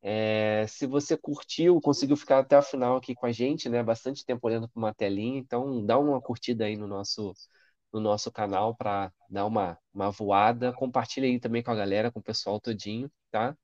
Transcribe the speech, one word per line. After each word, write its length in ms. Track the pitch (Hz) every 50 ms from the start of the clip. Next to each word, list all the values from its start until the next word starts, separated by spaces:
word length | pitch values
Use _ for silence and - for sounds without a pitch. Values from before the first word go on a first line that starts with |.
é, 640 | - 98 104 110 110 110 107 107 107 107 107 107 107 110
se 180 | - - - 131
você 300 | 131 143 147 - 165 160
curtiu, 600 | - - 143 - - _ - - 165 175 180 165
conseguiu 360 | 147 147 143 - - 135 147 147
ficar 220 | - - 139 135
até 180 | 135 135 - 143
o 40 |
final 360 | 143 - - 135 123 123 127 131
aqui 180 | 127 - 123
com 100 | - -
a 60 | 120
gente, 380 | 117 110 120 131 151 165 - 131
né? 120 | 120 120 120
Bastante 420 | 113 113 110 - 131 139 135 -
tempo 200 | - 127 123 - 117
olhando 200 | 113 113 113 120
pra 100 | _ 117
uma 140 | 113 110 107
telinha, 460 | _ 110 101 98 98 107 120 131 139
então 460 | 127 131 - 120 127 139 135 123 107
dá 120 | 104 113 131
uma 220 | 147 147 143 131
curtida 440 | 127 - 120 113 - - 123 110 110
aí 100 | 107 107 107
no 100 | 104 101
nosso, 460 | 101 98 101 - - - 107 98 90 _ - _ _ _ _ _ _ _ _ _ -
no 60 | 110
nosso 300 | 107 107 104 - - 120
canal 440 | - - 107 101 98 95 104 110 117
pra 360 | - - 107 101 98 98 92 _ _ _ _
dar 160 | - 101 98
uma, 320 | 104 110 110 98 90 85 - _ _ _
uma 180 | 98 98 101
voada, 640 | 101 - 107 101 98 98 104 110 120 120 120 123 123
compartilha 540 | - 135 131 120 131 117 - - - 135 131
aí 120 | 123 123
também 240 | - 120 113 120 120
com 80 | -
a 40 | 117
galera, 360 | 107 101 98 98 104 110 120
com 80 | - 113
o 40 | 101
pessoal 360 | - 110 - - 98 101 107
todinho, 500 | _ - 113 101 - 101 104 113 131 143 _ _ _ _
tá? 240 | - 107 113 127 151 _